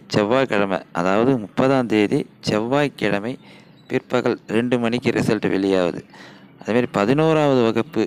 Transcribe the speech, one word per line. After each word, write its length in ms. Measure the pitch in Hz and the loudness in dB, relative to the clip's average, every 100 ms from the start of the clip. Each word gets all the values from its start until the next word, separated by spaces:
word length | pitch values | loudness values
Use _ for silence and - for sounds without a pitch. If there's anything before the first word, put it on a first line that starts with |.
| - | -2
செவ்வாய்க்கிழமை, 680 | - 104 131 131 107 101 95 - | -2 0 0 0 0 0 -2 -6
அதாவது 400 | - 87 98 120 135 | -4 0 2 2 0
முப்பதாம் 480 | 101 - 131 135 120 | -4 -2 0 0 0
தேதி 340 | 107 104 98 - - | 2 2 0 -4 -10
செவ்வாய்க்கிழமை 920 | - 107 117 139 147 - 107 101 107 135 - - - - - | -4 -4 -2 -2 -2 -4 -4 -4 -6 -10 -16 -20 -20 -20 -8
பிற்பகல் 520 | 127 - 127 123 113 - | -6 -2 -2 -2 -4 -4
ரெண்டு 320 | 107 123 123 | -2 0 0
மணிக்கு 320 | 117 120 120 | 0 0 -2
ரிசல்ட் 380 | 107 - 107 98 | 0 0 0 0
வெளியாகுது. 480 | 95 98 95 87 - - - - - - - | 0 2 2 0 -2 -10 -20 -20 -20 -20 -12
அதேமாரி 320 | - 113 120 | -4 -2 0
பதினோராவது 680 | 104 101 139 160 156 147 131 | 0 2 2 2 2 2 2
வகுப்பு 420 | 113 110 110 - | 2 0 -2 -2